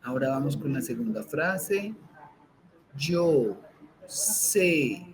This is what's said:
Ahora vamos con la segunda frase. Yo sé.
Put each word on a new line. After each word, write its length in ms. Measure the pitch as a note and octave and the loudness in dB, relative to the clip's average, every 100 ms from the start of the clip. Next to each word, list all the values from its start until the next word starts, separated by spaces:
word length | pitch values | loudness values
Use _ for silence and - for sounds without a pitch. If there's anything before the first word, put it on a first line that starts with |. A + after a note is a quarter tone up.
Ahora 260 | - C3 C3+ | -4 -2 0
vamos 260 | C3+ C#3+ C#3+ | 0 0 -2
con 160 | C#3 | -2
la 80 | C3+ | -4
segunda 420 | A#2 A#2 A#2 G#2+ | -4 -4 -4 -4
frase. 720 | A2 D3 E3 F#3+ - G3+ G3+ A3 - - - - - _ - _ _ C#3 | -4 -2 0 -2 0 -2 -2 -10 -16 -20 -20 -20 -20 _ -20 _ _ -8
Yo 600 | D3 F3 E3+ D3 A2+ F#2 - - - _ - | -2 2 4 4 4 0 -10 -20 -20 _ -12
sé. 1000 | - - - - G#3 F#3 E3 C3 A2 - | -4 -2 0 0 4 4 4 2 -2 -10